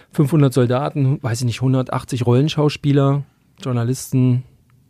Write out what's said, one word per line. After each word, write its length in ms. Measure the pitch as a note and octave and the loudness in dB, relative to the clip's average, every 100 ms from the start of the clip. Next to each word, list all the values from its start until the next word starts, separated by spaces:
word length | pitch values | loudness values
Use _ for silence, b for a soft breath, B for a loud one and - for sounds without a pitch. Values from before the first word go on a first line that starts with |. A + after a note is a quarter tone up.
| B | B
Fünfhundert 420 | - C#3+ D#3+ C#3 | -2 2 4 4
Soldaten, 680 | C3 A#2+ B2 D3 D3+ C3 C#3+ | 2 2 0 -2 -2 -2 -2
weiß 200 | A#2 A#2 | -4 -4
ich 40 | B2 | -4
nicht, 160 | A2 | -2
hundertachtzig 640 | C3 C3 B2+ B2+ - B2 A#2 | 0 0 -2 -6 -6 -4 2
Rollenschauspieler, 1000 | B2 D#3 D#3 D3 - C#3+ C#3 C#3 C#3+ C#3 _ _ _ | 2 2 0 -2 0 0 2 2 0 -4 _ _ _
Journalisten, 840 | C3 B2 A#2 C3 - C3 B2+ B2 - _ _ _ | -6 -2 -2 -4 -2 0 2 0 -4 _ _ _